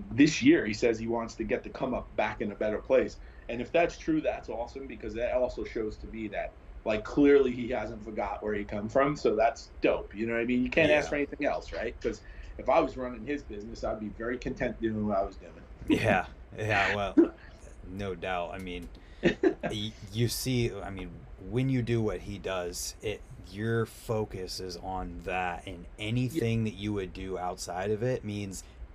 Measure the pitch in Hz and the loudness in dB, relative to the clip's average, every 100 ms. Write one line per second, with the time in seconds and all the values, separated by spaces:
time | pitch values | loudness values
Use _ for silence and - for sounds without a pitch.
0 | - 113 151 - 135 160 107 107 120 110 | 0 6 6 8 6 6 6 2 2 2
1 | 113 117 113 - 110 123 139 - 127 110 | 0 -2 -4 -6 -2 -2 -4 -6 -2 -2
2 | - - 107 - 107 101 107 104 - 127 | -4 -2 -2 0 -4 -2 -2 -2 4 4
3 | 104 - - - - 120 120 165 170 - | 4 -2 -16 -14 -8 -6 0 2 2 0
4 | - 156 131 113 - 113 120 131 135 110 | 0 0 0 -4 -4 -6 -6 -8 -12 -10
5 | 113 110 120 127 123 - 107 117 107 104 | -8 -4 0 2 0 -2 -6 -2 -4 -4
6 | - 110 107 92 80 - - - 107 107 | -10 -8 -6 -4 -6 -8 -16 -6 -2 0
7 | - - 143 143 127 123 113 120 110 113 | 0 6 10 10 8 2 -2 -2 -4 -8
8 | 110 104 101 104 107 104 104 104 110 135 | -8 -4 -4 -2 -2 -2 -4 -4 0 4
9 | 143 147 123 107 135 - - - 143 87 | 4 4 2 4 4 2 -8 0 2 2
10 | - 101 113 117 117 123 127 170 156 151 | -2 -6 -2 0 2 2 2 4 6 6
11 | 147 147 143 143 139 80 - 82 113 - | 4 0 -2 0 -2 -2 -4 -6 -6 -4
12 | 120 104 - - - - - 147 143 120 | -4 -4 -8 -14 -14 -6 2 4 4 0
13 | 123 120 110 147 - 104 110 113 117 107 | -6 -6 -4 -6 -6 -10 -10 -6 -4 -4
14 | 107 98 117 123 127 123 123 110 113 110 | -6 -6 -4 -4 -4 -2 -2 0 -2 0
15 | 104 98 98 - - - - - - - | 0 0 0 -4 -16 -16 -18 -8 0 2
16 | 107 92 - - - - 107 101 95 101 | 4 4 2 -8 -14 -4 0 2 4 2
17 | 98 160 - - - - - - 90 95 | 2 6 6 4 -16 -18 -18 -16 -10 -6
18 | 101 90 92 90 85 95 92 90 85 - | -4 -4 -2 -2 -2 -6 -8 -8 -10 -14
19 | - - 180 208 339 - - 110 107 - | -20 0 2 4 2 2 -4 -4 -4 -8
20 | 110 104 120 - 131 123 117 98 90 95 | -6 0 2 2 0 2 2 -2 -8 -8
21 | 87 85 - - 92 113 131 131 113 117 | -10 -12 -16 -14 -4 0 2 2 2 2
22 | 107 90 - 101 90 95 87 90 - - | 2 -2 -6 -6 -4 -2 -4 -6 -8 -6
23 | 107 101 - - - 98 110 117 110 - | -6 -6 -10 -16 -12 -4 0 2 0 -4
24 | - 110 107 98 90 - 92 87 95 92 | -2 -2 -2 -4 -8 -6 -8 -8 -6 -4
25 | 92 87 95 92 90 85 - 87 87 - | -4 -6 -4 0 0 -2 -8 -10 -12 -6
26 | 110 120 127 - 117 113 107 92 104 104 | -2 0 0 2 2 2 0 -2 -2 -2
27 | 92 87 95 90 90 90 - 87 101 107 | -4 -6 -6 -4 -4 -4 -6 -4 0 0
28 | 123 127 104 104 101 95 - - - | 0 -2 -4 -6 -6 -8 -12 -16 -16